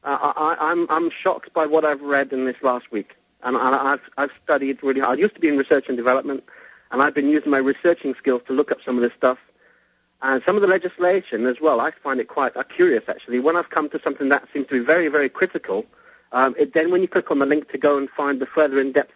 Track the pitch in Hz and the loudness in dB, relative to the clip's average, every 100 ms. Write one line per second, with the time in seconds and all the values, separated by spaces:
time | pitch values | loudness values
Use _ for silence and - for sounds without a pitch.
0 | 139 143 143 143 156 165 156 170 170 156 | -4 -2 -2 -2 -2 -2 -2 -2 0 0
1 | 170 - 185 - - - 156 156 156 143 | -2 -2 -2 -2 -4 -2 2 2 2 -2
2 | 143 139 135 135 131 123 135 123 - 107 | -2 -2 0 -2 -4 -2 -2 -2 -4 -8
3 | - - _ _ 127 123 127 135 135 139 | -8 -16 _ _ -4 0 0 0 0 -2
4 | - - 139 - - 147 139 131 139 135 | -6 -6 -6 -6 -2 -2 0 -4 -2 0
5 | 135 131 208 - 160 143 135 147 - 127 | 0 0 0 0 0 0 2 2 2 -2
6 | 120 131 139 135 - - - - _ - | 0 0 -2 -8 -10 -20 -20 -20 _ 0
7 | 143 143 139 151 151 139 135 139 175 170 | 0 2 2 2 2 0 0 0 0 0
8 | 139 127 - 135 - 131 147 143 - 123 | -2 -4 -2 -2 -2 -2 -2 -2 -4 -2
9 | 120 - 127 127 _ _ _ _ _ _ | -2 0 -2 -2 _ _ _ _ _ _
10 | _ _ 131 131 127 208 196 185 180 - | _ _ -2 0 0 2 2 2 -2 -2
11 | 180 190 185 107 120 - 156 123 135 - | 0 0 -2 -4 -2 0 0 2 0 -4
12 | 147 131 113 - 131 - - - 180 120 | -6 -4 -4 -2 -4 -4 -10 2 2 2
13 | - - - 123 135 170 165 - 151 147 | -2 -12 -4 0 0 0 -2 -4 -4 -6
14 | - 139 139 139 - 147 135 131 120 165 | -6 -4 0 0 -2 -8 -4 -4 2 2
15 | 165 147 139 - 180 - - 95 113 _ | 2 0 -2 -2 -4 -4 -6 -6 -6 _
16 | - - _ 123 135 - 139 160 165 180 | -20 -20 _ 0 0 2 0 2 2 2
17 | 185 - - 147 139 151 147 135 147 143 | 2 -2 0 0 2 0 -2 -2 2 2
18 | 139 - 143 135 135 - 151 135 135 135 | -2 -4 -4 -2 -4 0 2 2 0 0
19 | 135 | -2